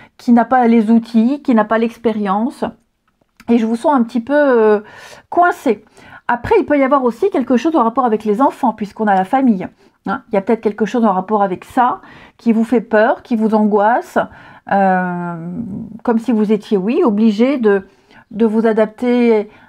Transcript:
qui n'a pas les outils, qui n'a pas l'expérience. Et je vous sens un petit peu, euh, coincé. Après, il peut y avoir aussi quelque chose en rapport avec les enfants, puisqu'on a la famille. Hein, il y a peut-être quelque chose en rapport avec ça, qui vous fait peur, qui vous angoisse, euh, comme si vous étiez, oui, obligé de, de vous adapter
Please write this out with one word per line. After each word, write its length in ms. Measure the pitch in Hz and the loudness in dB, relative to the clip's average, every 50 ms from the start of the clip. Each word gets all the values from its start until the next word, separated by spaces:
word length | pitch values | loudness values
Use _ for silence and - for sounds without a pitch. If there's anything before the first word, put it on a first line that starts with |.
| - _ _ _ | -20 _ _ _
qui 140 | - - | 0 2
n'a 120 | 233 240 226 | 4 4 4
pas 220 | 233 262 254 247 | 2 2 2 4
les 240 | 226 226 233 214 214 | 4 4 4 4 4
outils, 520 | 233 233 226 - - 226 220 240 285 285 | 2 2 2 0 0 0 2 0 -2 -4
qui 120 | - - 247 | -2 0 2
n'a 100 | 220 214 | 2 2
pas 140 | 214 226 226 | 0 0 -2
l'expérience. 840 | 233 233 226 - - 233 214 214 208 196 190 214 226 277 - - 214 - - _ _ _ _ _ _ _ _ _ _ _ _ _ - - | -2 -4 -6 -4 -4 -4 -4 -2 -4 -2 -2 -2 -4 -4 -6 -8 -10 -10 -10 _ _ _ _ _ _ _ _ _ _ _ _ _ -2 0
Et 80 | 240 | 0
je 80 | 240 220 | 0 0
vous 120 | 220 233 | 0 -4
sens 180 | 226 - 320 294 | -2 0 0 2
un 80 | 269 | 2
petit 180 | 226 233 - 240 | 0 -2 -4 -6
peu, 140 | 226 262 285 | -4 0 0
euh, 460 | 294 294 277 247 233 220 220 214 202 208 - - - - - - - _ - | 2 2 2 2 2 4 2 2 0 -2 -8 -20 -20 -20 -20 -20 -20 _ -4
coincé. 540 | - 339 349 349 349 - - 277 214 - - _ _ - - - - - _ - | 0 2 2 2 0 -2 -2 -4 -4 -4 -6 _ _ -20 -20 -20 -20 -12 _ -6
Après, 280 | 240 233 240 - - 415 | -4 -4 0 0 2 2
il 80 | 302 | 2
peut 120 | - 294 285 | 2 0 0
y 40 | |
avoir 220 | 269 247 285 277 254 | 2 2 2 2 0
aussi 260 | 240 226 - - 403 | 0 -2 -2 -2 -2
quelque 260 | - 320 240 - 262 | -2 -2 -2 0 0
chose 200 | 233 233 330 320 | 0 0 0 0
en 80 | 311 226 | 0 0
rapport 200 | 226 233 277 254 | 0 0 -2 -2
avec 200 | 240 220 214 - | 0 -2 -2 -2
les 180 | 214 208 208 | -2 -2 0
enfants, 320 | 269 294 - - - 226 214 | 0 -2 -2 -2 -4 -4 -4
puisqu'on 320 | - 214 196 - - 220 | -4 -8 -10 -8 -4 -2
a 80 | 214 196 | 0 0
la 100 | 190 185 | 0 0
famille. 420 | 185 - 262 269 247 214 185 160 - _ _ _ _ _ _ - | 0 -2 0 2 2 0 0 -4 -12 _ _ _ _ _ _ -8
Hein, 160 | 190 202 - - - | -8 -8 -8 -8 -4
il 60 | - | -4
y 20 | |
a 60 | 196 | -4
peut-être 180 | 196 - 233 220 | 0 -2 -2 -2
quelque 240 | - 214 202 - 220 | -2 -4 -4 -4 -6
chose 200 | 208 - 247 226 | -4 -2 0 0
en 80 | 214 | 0
rapport 300 | 180 185 185 - 214 208 | 0 -2 -4 -2 -2 -2
avec 220 | 202 190 185 180 - | -2 -2 -4 -8 -10
ça, 360 | - - 247 240 254 381 381 - - - - - - _ | -6 -2 0 0 0 -2 -6 -12 -20 -20 -20 -20 -20 _
qui 160 | _ - 233 | _ -2 0
vous 120 | 220 220 226 | 0 0 0
fait 180 | - 254 233 | 0 0 -2
peur, 400 | 196 - 220 214 220 254 349 - | -2 0 0 2 2 2 0 -2
qui 140 | - - 247 | -4 -6 -4
vous 180 | 214 220 214 220 | -2 0 0 0
angoisse, 640 | 220 214 208 202 202 202 214 240 311 359 - - 214 170 - - - - - - - - - | 2 0 2 2 2 2 2 0 0 -4 -4 -4 -4 -4 -4 -10 -20 -20 -20 -20 -16 -8 -4
euh, 640 | 190 202 196 190 185 185 180 180 175 175 175 175 170 165 165 175 180 175 - 190 190 - - - - - | -2 0 2 2 0 0 -2 -4 -6 -8 -8 -8 -10 -10 -10 -12 -10 -10 -10 -10 -10 -12 -12 -14 -14 -10
comme 160 | - - 233 226 | -4 -2 -2 -2
si 140 | 226 - | -2 -2
vous 200 | 240 214 214 196 | 0 0 0 0
étiez, 240 | 220 208 - - 220 | 0 -2 -2 -2 -2
oui, 260 | 190 180 214 262 359 | -2 -2 -2 0 0
obligé 540 | 359 247 202 208 220 226 202 202 240 262 294 | 0 0 2 2 2 2 2 2 0 0 0
de, 320 | 269 226 214 202 196 190 - _ _ _ _ - - _ - | 0 0 0 0 0 -2 -8 _ _ _ _ -20 -20 _ -10
de 120 | - 202 226 | -4 -2 0
vous 220 | 220 214 226 220 | 0 0 0 0
adapter 840 | 226 214 220 220 214 214 - 247 247 240 247 240 233 226 214 202 208 - - - | 0 2 0 0 -2 -2 -4 -2 0 2 2 4 4 2 2 0 -4 -12 -20 -20